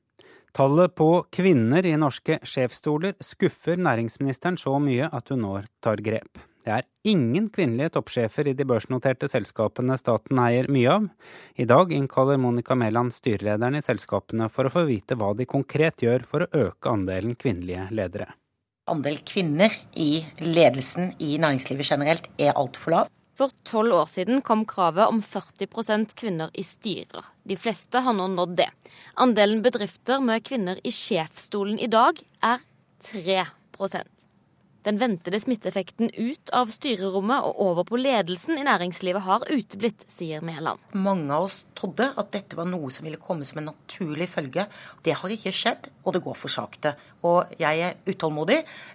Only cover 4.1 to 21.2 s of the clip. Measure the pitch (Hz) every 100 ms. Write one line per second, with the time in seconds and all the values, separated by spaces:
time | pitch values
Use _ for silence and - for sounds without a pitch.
4.1 | - 139 131 175 180 139 139 147 123 156
5.1 | 123 - 131 101 98 101 _ 117 107 107
6.1 | 110 - - - _ - 110 - _ 214
7.1 | 190 117 151 214 - 147 117 160 151 -
8.1 | - 110 - 147 131 135 117 - 127 135
9.1 | 131 143 127 98 - 107 - 127 131 -
10.1 | 110 - 131 120 120 131 139 120 196 208
11.1 | _ - - - - 117 131 180 147 139
12.1 | - 131 139 123 120 - 131 113 117 123
13.1 | - 127 101 101 104 120 147 - 110 -
14.1 | 98 - 113 110 - 131 175 160 107 -
15.1 | 123 101 104 127 139 131 143 156 - 117
16.1 | 123 - 147 175 156 95 - 131 107 92
17.1 | 92 110 120 135 87 90 90 95 110 92
18.1 | 101 - - _ _ _ _ - 160 139
19.1 | 147 - 202 170 147 214 - - - 151
20.1 | 156 160 - 165 165 147 131 127 - 143
21.1 | -